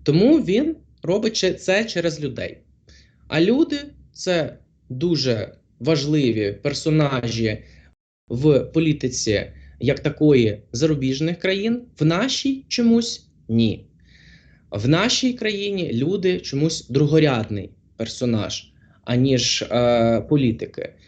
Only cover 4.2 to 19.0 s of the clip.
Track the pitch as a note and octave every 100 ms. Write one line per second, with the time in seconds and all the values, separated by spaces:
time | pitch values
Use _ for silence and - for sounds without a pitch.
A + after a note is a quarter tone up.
4.2 | F#3 E3+ C#3 - _ _ - B2+ F3 D#3
5.2 | B2+ A2 F#2+ - _ - B2+ D#3+ C#3+ D3+
6.2 | B2+ G#2+ G2+ G2+ D3 D#3 D#3+ D#3 C#3+ C3
7.2 | A#2+ A2+ A2 G#2 - - _ _ _ _
8.2 | - A#2+ D3+ C3 G#2+ D#3+ D#3+ C#3 C3 B2+
9.2 | A2+ G2+ - - - - A#2+ C3+ - -
10.2 | D3+ C3 A2 G#2 - A#2+ D#3 D3 C3 C3
11.2 | D#3+ F3 F#3+ G3 A3 A#3+ A#3+ - D3+ E3+
12.2 | C4 - C#4 C4+ - - A#3 A#3 A#3 -
13.2 | _ _ - A2+ A2 - - _ - -
14.2 | - - _ _ - G2+ A#2+ E3 A#3 -
15.2 | C4 B3 A3 G3+ G3+ G3 E3 A2+ C#3+ G3
16.2 | F3+ F3+ - C#3 D#3+ D#3+ - C#3 C#3+ D#3
17.2 | D3+ A#2+ G#2 G#2 F#2 _ _ - A2+ -
18.2 | B2 A2+ F#2 - - _ _ _